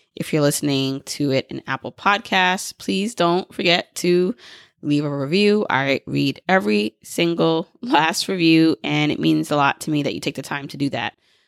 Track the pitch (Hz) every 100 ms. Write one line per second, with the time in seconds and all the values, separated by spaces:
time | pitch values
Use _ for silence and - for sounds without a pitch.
0 | _ - - 156 143 147 147 139 135 135
1 | - - 143 131 - 135 - 135 - -
2 | 202 202 - 190 185 185 - - - 190
3 | 208 - 170 175 - - 175 175 - -
4 | 175 175 180 - - - - _ - 147
5 | 147 143 139 185 208 208 - 131 139 135
6 | - 139 143 131 - 190 208 208 214 -
7 | - - 170 170 165 160 180 _ 240 151
8 | 160 175 - 190 165 160 160 - 147 151
9 | 147 - 160 156 160 147 139 - - 147
10 | 143 - - 147 - 143 139 139 143 127
11 | 113 - _ _